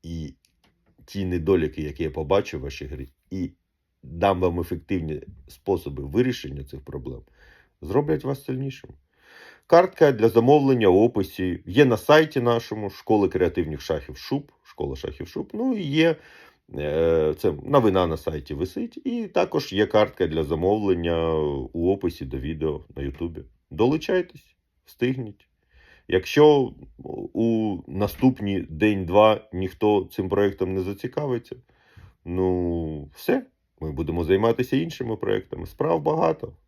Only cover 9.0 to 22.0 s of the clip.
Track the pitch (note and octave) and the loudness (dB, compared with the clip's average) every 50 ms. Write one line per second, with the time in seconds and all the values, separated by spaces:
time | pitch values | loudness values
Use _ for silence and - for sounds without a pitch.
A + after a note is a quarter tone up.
9 | _ _ _ _ _ _ - - - - - _ _ _ E3+ E3+ F3 - - - | _ _ _ _ _ _ -20 -20 -20 -20 -20 _ _ _ 6 6 6 4 4 4
10 | D#3+ C#3+ C3 A2 A2 A2+ G#2+ A#2 A#2 B2+ D3 D3+ C#3 C3+ C3 A#2+ G#2+ F#2+ F2+ G2 | 4 4 6 4 4 6 6 6 6 8 6 6 6 4 2 6 6 6 8 8
11 | A2+ A#2 - G#2+ F#2+ - - - F#2 F#2 E2+ - - - F2+ C3+ D3 B2+ A#2 G#2+ | 6 4 2 0 -4 -4 -4 -4 -4 -4 -4 -6 -8 0 4 6 6 6 4 0
12 | - - D3 D#3 D#3+ D#3 - C3 A#2 A#2+ A#2 A#2 - - G#2+ G#2+ G#2 G2 - - | 4 6 6 6 6 4 -2 0 2 2 2 0 -2 -6 -8 -8 -8 -8 -10 -12
13 | - - A2 G#2 G2 F#2 - - F2+ E2 - F#2+ E2 D2+ D2+ C#2 - - D#2+ D2 | 0 2 2 4 4 2 2 2 0 0 0 -2 -4 -4 -6 -10 -6 -4 -6 -6
14 | C2+ - C2+ - - - C3 C#3+ C#3+ - _ _ _ - - - D2+ C#2+ C2+ C2+ | -6 -12 -16 -16 -8 -6 -6 -6 -6 -10 _ _ _ -20 -10 -8 -8 -8 -8 -10
15 | - - - - - - - - - - - G#3+ B3 C4 B3 G#3 F3+ C#3+ C#3 D#3 | -10 -12 -12 -12 -14 -10 -10 -10 -10 -8 -8 -4 -2 -2 -2 -2 -4 -2 2 2
16 | D#3+ E3 D#3+ D#3+ - - - - - - _ _ _ _ - C#2+ D2 D2 D2 D#2+ | 2 2 2 -2 -10 -20 -20 -20 -20 -20 _ _ _ _ -10 -6 -6 -2 0 0
17 | E2 E2 E2 D#2+ D#2 D#2 D2+ - - G2 D2+ C#2+ - - C#3+ C#3 A#2 G#2+ F#2 F#2+ | 2 2 2 2 2 0 -2 0 -2 -2 -2 -4 -4 2 2 4 4 4 4 2
18 | F2+ E2 D#2+ - - E2 D#2 D2 C#2+ - D2+ C#2+ F2 - - - A#3 A#3 - - | 0 0 -2 -4 -6 -8 -8 -8 -10 -10 -6 -6 -6 -6 -4 -8 -8 -8 -10 -8
19 | _ C4 A#3 A#3+ A3+ F3+ - - F#3 F#3 - D3 - - - G3 G#3+ F#3+ - G#2+ | _ -6 -4 -4 -6 -4 -2 -2 -2 0 -2 -4 -4 -4 0 0 0 2 4 2
20 | G#2 G#2 - - F#2 D#2 D#2 D#2+ D#2+ C#2+ E2 D#2 E2+ F#2+ G#2 A2 G#2 G2 F#2 F2 | 2 2 0 -2 -2 -2 0 -2 -2 -2 -2 0 0 0 0 0 2 0 0 0
21 | E2+ E2+ E2+ E2 E2 E2 D#2+ D#2 D#2 D2 C#2+ C#2 B1+ - - E2+ E2+ F2+ G2 G2 | 0 -2 0 0 0 0 0 0 -2 -2 -4 -6 -8 -8 -6 -2 0 0 0 0